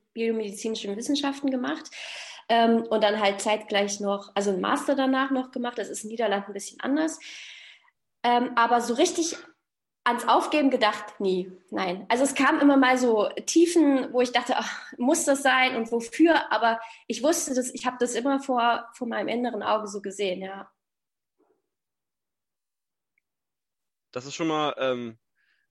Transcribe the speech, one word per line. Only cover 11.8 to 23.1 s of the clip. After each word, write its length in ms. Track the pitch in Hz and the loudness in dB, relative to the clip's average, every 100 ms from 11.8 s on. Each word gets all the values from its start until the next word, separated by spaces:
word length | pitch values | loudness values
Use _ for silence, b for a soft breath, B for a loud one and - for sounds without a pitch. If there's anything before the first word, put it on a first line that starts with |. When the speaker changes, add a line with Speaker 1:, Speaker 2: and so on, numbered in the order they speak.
| 185 185 - | -4 -6 -2
Speaker 1:
Also 140 | 247 | 2
es 100 | 269 277 | 2 2
kam 240 | 269 320 | 2 6
immer 180 | 285 277 | 6 6
mal 200 | 254 254 | 6 4
so 320 | 247 214 196 - - | 4 2 0 -4 0
Tiefen, 680 | 330 339 339 285 269 - | 4 6 6 4 4 0
wo 80 | 247 | 0
ich 100 | 247 | 0
dachte, 240 | 240 240 240 | 0 0 -2
„Ach, 360 | 233 - - - | -2 -10 -14 -2
muss 280 | 247 330 294 | 2 2 2
das 180 | 277 | 2
sein 320 | 269 262 254 254 | 4 4 2 0
und 160 | 226 | -2
wofür?“ 600 | 233 233 - 330 302 - | -4 -4 4 4 4 2
Aber 280 | 214 226 226 B B - | 0 2 0 B B -8
ich 160 | 214 | 0
wusste 300 | 277 330 - 254 | 0 0 -2 -2
das, 180 | 247 | -4
ich 120 | 254 254 | -6 -6
hab 140 | 247 | -2
das 160 | 240 233 | -2 -2
immer 240 | 262 277 | 0 -2
vor, 480 | 277 247 233 233 - | 0 0 2 0 -4
vor 140 | - 233 | -10 -8
meinem 200 | 220 - | -4 -4
inneren 360 | 240 247 208 | -4 -4 -4
Auge 240 | 214 214 208 | -2 -2 -2
so 140 | 196 | -10
gesehen, 400 | 202 190 196 180 | -10 -6 -4 -4
ja. 300 | 190 196 - _ _ _ _ _ _ _ _ _ _ _ _ _ _ _ _ _ _ _ _ _ _ _ _ | -10 -14 -18 _ _ _ _ _ _ _ _ _ _ _ _ _ _ _ _ _ _ _ _ _ _ _ _